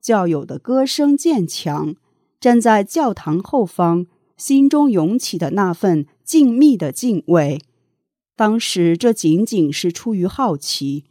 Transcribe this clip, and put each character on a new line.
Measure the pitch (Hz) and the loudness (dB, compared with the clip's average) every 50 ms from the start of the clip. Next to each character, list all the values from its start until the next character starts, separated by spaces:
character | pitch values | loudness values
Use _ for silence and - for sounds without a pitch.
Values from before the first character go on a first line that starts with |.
教 | - - 226 208 180 | -2 0 0 0 0
友 | 170 160 147 135 | 0 -2 -4 -6
的 | - 135 | -10 -14
歌 | 165 _ - 254 262 269 | -12 _ -2 0 0 0
声 | 262 - - 294 285 285 | -2 -2 0 2 2 2
渐 | 285 - 339 311 233 175 | 2 2 0 0 0 -2
强， | 156 - - - 165 147 151 151 151 156 _ _ _ _ _ _ _ _ _ | -4 -6 -8 -6 -6 -6 -4 -6 -8 -8 _ _ _ _ _ _ _ _ _
站 | - 247 240 240 | 2 2 2 4
在 | 220 233 220 208 202 | 4 4 2 2 0
教 | 202 - 320 302 240 196 | -2 -2 -2 -2 -2 -4
堂 | - - 156 151 170 | -6 -6 -4 -4 -4
后 | 196 - - 277 214 | -4 -2 -2 -2 -2
方， | 170 - - 180 170 170 175 175 _ _ _ _ _ _ | -2 -2 -2 0 0 0 0 -2 _ _ _ _ _ _
心 | _ - - 269 277 277 | _ -4 0 2 4 4
中 | 277 311 294 294 277 | 4 4 4 2 2
涌 | 220 180 156 170 214 254 | 2 2 0 0 -2 -2
起 | - - - | -4 -6 -6
的 | 165 170 139 | -6 -4 -4
那 | 160 202 196 180 | -2 0 0 -2
份 | 170 - - 196 170 156 147 _ _ _ _ | -2 0 0 0 0 0 -2 _ _ _ _
静 | - - 320 285 247 233 | 0 4 4 4 4 4
谧 | 247 294 302 262 | 4 4 4 4
的 | 180 165 143 | 2 -2 -6
敬 | 127 - - 247 214 160 - | -6 -4 -2 -2 -2 -2 0
畏。 | - 170 170 147 143 147 151 - _ _ _ _ _ _ _ _ _ _ _ _ _ _ | 2 2 2 2 0 -4 -8 -10 _ _ _ _ _ _ _ _ _ _ _ _ _ _
当 | _ 226 214 214 226 | _ 0 0 0 0
时 | - - - 185 170 170 165 | -2 -4 -2 0 2 2 2
这 | 170 - 240 226 | 2 2 0 0
仅 | - - 160 156 175 220 | 2 0 0 2 2 0
仅 | - - 196 160 143 | 0 0 0 0 0
是 | 143 - - 175 | -2 -4 -4 -4
出 | 165 - - 233 220 | -6 -4 -8 -6 -4
于 | 190 175 | -2 -4
好 | 190 - - 269 226 160 | -4 -2 -2 -2 -2 -2
奇 | 143 - - - - 139 139 139 147 143 _ | -4 -6 -8 -8 -6 -6 -6 -6 -8 -10 _